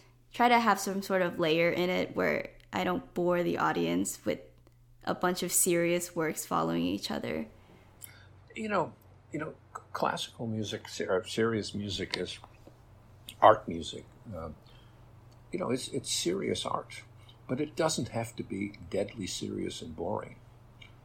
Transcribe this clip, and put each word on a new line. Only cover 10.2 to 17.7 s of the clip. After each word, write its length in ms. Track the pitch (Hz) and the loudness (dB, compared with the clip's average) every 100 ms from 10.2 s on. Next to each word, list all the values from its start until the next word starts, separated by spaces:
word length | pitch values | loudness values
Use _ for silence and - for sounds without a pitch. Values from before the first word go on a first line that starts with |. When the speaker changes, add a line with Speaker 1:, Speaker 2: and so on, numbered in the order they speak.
| - - 117 | -6 -6 -4
Speaker 2:
music, 400 | 110 104 107 - | -2 -4 -6 -8
ser-, 240 | - - | -6 0
uh, 160 | 92 - | 0 0
serious 460 | - 113 110 95 | 0 2 2 -2
music 440 | 101 101 92 90 - | -4 -4 -4 -4 -4
is 220 | 90 - - - - - - - - - - - | -6 -8 -16 -20 -20 -20 -20 -20 -20 -20 -16 6
art 260 | 104 - - | 8 8 4
music. 380 | 82 78 - - - - 90 | -6 -6 -10 -14 -20 -12 -10
Uh, 140 | 80 76 - - - - - - - - - | -8 -12 -18 -20 -20 -20 -20 -20 -20 -20 -10
you 80 | 175 | -6
know, 100 | 151 | -2
it's, 180 | 127 - | -2 -2
it's 220 | 139 - | -6 -4
serious 540 | - 170 196 175 - - | -2 0 0 0 -2 -2
art, 380 | - - - - - - - - | -6 -10 -16 -18 -20 -20 -18 -6
but 120 | 127 | -4
it 160 | 147 | -4